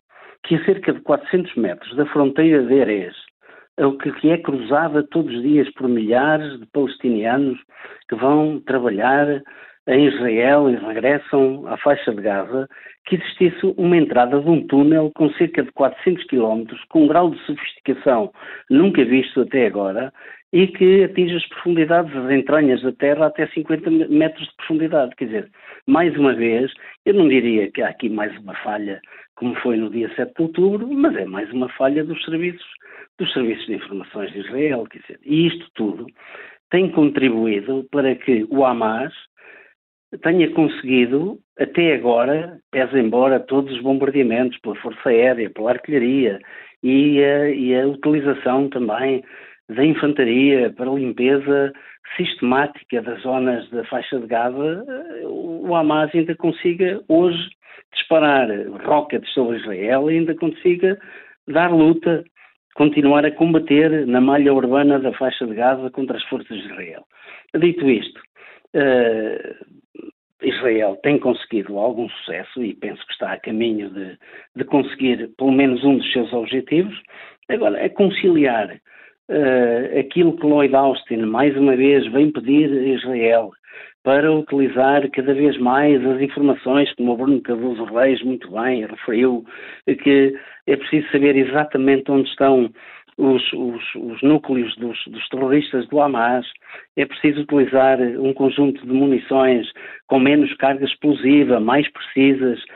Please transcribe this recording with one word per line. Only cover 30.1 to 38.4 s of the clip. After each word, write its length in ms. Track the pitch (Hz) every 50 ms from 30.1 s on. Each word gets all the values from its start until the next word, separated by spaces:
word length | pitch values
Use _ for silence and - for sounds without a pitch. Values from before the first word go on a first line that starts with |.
| -
sete 180 | - 127 123 -
de 80 | -
outubro, 460 | 165 165 165 175 185 196 208 214 233 262
mas 280 | 294 269 285 302 143
é 80 | 110 92
mais 260 | 92 92 101 107 104
uma 160 | 120 127 127 123
falha 340 | - - 135 135 143 156 151
dos 180 | 165 160 - -
serviços, 420 | 160 160 165 175 180 170 - - - - - - - - - - _ _ -
dos 140 | - -
serviços 320 | - 135 123 113 107 - -
de 80 | - 104
informações 580 | - - - 98 95 90 - - 107 98 87
de 80 | 87 101
Israel, 440 | 95 95 120 135 151 156 135 117 107 -
quer 80 | - -
dizer, 220 | - - - - -
e 220 | 131 151 160 170
isto 200 | 165 170 - - - -
tudo 300 | - 110 101 85 - - - - _ - - - - - - - _ _ -
tem 220 | - 180 190 170
contribuído 960 | - 156 147 143 147 139 135 123 113 113 113 113 104 101 101 127 131 135 131 -
para 240 | - 143 135 135 127
que 280 | 127 - 135 123 107